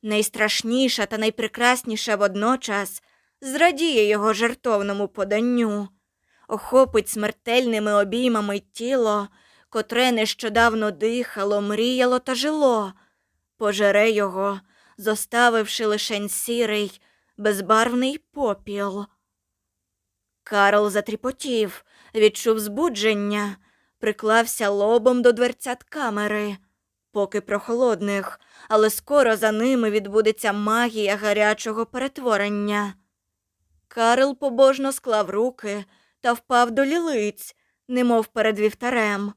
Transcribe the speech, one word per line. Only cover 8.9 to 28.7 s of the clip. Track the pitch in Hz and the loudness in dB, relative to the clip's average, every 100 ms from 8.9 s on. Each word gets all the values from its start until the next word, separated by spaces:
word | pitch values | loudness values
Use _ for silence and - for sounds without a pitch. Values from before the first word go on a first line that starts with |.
| 262 226 208 - _ _ _ _ | 0 0 0 -4 _ _ _ _
котре | 226 214 233 254 | -8 -4 0 0
нещодавно | 233 214 - 226 214 233 220 214 | 0 -2 -4 -2 2 2 2 -4
дихало, | 170 220 240 240 - 202 208 | -2 -2 -2 -6 -4 -2 0
мріяло | 202 208 233 254 247 254 | -2 -2 0 2 2 0
та | - | -2
жило. | 247 277 311 285 233 202 190 _ _ _ _ _ _ | -4 -2 2 2 2 -2 -10 _ _ _ _ _ _
Пожере | 214 202 202 202 220 | -4 0 2 4 4
його, | 214 202 185 196 196 _ _ _ _ | 2 -2 -2 -4 -4 _ _ _ _
зоставивши | 202 214 - 240 240 233 214 - 220 | -4 -4 -2 2 4 4 -2 -4 -2
лишень | 208 - 214 202 | -2 -2 -6 -6
сірий, | - - 233 226 214 208 - _ _ _ - | -6 -4 -2 0 0 -4 -8 _ _ _ -4
безбарвний | 208 202 185 220 233 247 262 294 | -2 -2 2 2 4 2 -2 -4
попіл. | _ 294 262 202 - 202 202 196 202 _ _ _ _ _ _ _ _ _ _ _ _ _ | _ -6 -4 -4 -8 -6 -6 -6 -12 _ _ _ _ _ _ _ _ _ _ _ _ _
Карл | - 208 202 208 208 | -4 2 4 4 2
затріпотів, | 196 202 214 - - 294 240 208 - _ _ - | 0 -4 -6 -6 -8 -4 -2 -2 -4 _ _ -10
відчув | 220 214 214 233 220 | 4 4 4 -2 0
збудження, | 208 208 339 220 214 214 202 208 208 196 _ _ _ _ | -2 -2 -2 0 0 0 -2 -2 -4 -8 _ _ _ _
приклався | 220 208 220 220 233 - 208 | -6 -2 2 2 2 -2 -2
лобом | 202 202 233 233 247 | 0 2 4 4 4
до | 247 | 4
дверцят | 226 247 247 - 247 | 4 0 -2 -8 -10
камери. | _ 311 262 208 208 214 208 196 _ _ _ _ _ | _ -6 -4 -2 -2 -2 -4 -8 _ _ _ _ _
Поки | 208 202 208 | -4 -2 -4
прохолодних, | 202 202 - 233 254 208 202 202 170 - _ - | -4 -4 -2 0 0 0 -2 -4 -6 -12 _ -20
але | - | 0